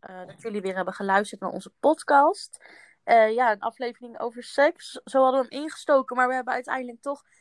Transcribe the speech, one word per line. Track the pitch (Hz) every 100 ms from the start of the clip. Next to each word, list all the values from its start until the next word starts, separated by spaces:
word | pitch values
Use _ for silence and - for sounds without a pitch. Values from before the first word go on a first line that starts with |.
eh, | - 185 180
dat | -
jullie | 226 208
weer | 190 185
hebben | 180
geluisterd | 185 196 196 208 202
naar | 185
onze | - - _
podcast. | - 311 - 285 294 403 - - - - _ _
Eh, | - 233 220
ja, | 226 247
een | 208
aflevering | 214 - 247 247 247 220
over | 240 233
seks. | 240 - 285 359 - -
Zo | - 269
hadden | 262 262
we | 247
hem | -
ingestoken, | 311 - - 277 262 247
maar | 254
we |
hebben | 254 240
uiteindelijk | 247 247 262 247 240
toch | 277 277 _ _